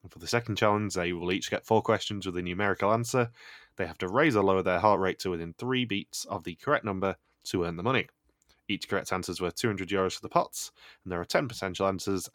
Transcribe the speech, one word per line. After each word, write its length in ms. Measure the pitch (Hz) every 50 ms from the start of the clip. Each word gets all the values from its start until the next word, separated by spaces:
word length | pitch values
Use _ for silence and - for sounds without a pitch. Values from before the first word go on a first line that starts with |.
| -
And 80 | 95
for 80 | - 78
the 80 | -
second 280 | - - 120 117 110 104
challenge, 380 | - 113 107 104 104 107 98 -
they 180 | 92 87 87
will 200 | 90 85 87 90
each 180 | 92 95 - -
get 160 | 104 95 -
four 160 | - 110 107
questions 440 | - - 110 101 - - 107 101 92
with 120 | 95 85
a 40 | 90
numerical 520 | 90 87 87 90 104 101 92 - 98 101 110
answer. 380 | 117 120 - - 127 120 117 - - - - - - - _ _
They 120 | - 95
have 100 | 82 82
to 100 | - 95
raise 280 | 90 98 127 160 160 117
or 80 | 107 98
lower 180 | 98 95 95
their 180 | 90 92 90 87
heart 200 | 101 107 101 92
rate 200 | 95 92 82 -
to 120 | - 95
within 220 | 90 82 85 82 82
three 260 | - 117 123 131 127 123
beats 420 | 117 101 101 - _ - - -
of 180 | - 101 92 -
the 120 | 90 85
correct 300 | _ - 139 147 - -
number 320 | 104 98 95 98 98 92 _ _ _ _ _ _
to 200 | - - - 107
earn 100 | 87 85
the 80 | 82 90
money. 240 | 120 135 113 - - _ _ _ _ _ _ _ _ _ _ _
Each 200 | - 104 - -
correct 240 | - 101 92 - -
answer 200 | 95 92 87 -
is 100 | 90 80
worth 140 | 92 87 -
two 120 | - -
hundred 220 | 117 104 92 95 87
euros 240 | 98 95 95 92 -
for 80 | -
the 80 | - -
pots, 420 | - 175 - - - - - - _ _ - - - _ _
and 80 | 92
there 80 | 90 87
are 60 | 87
ten 220 | - - - 156
potential 400 | 120 - - 98 95 87 - 98
answers, 420 | 95 98 92 - 101 98 92 - -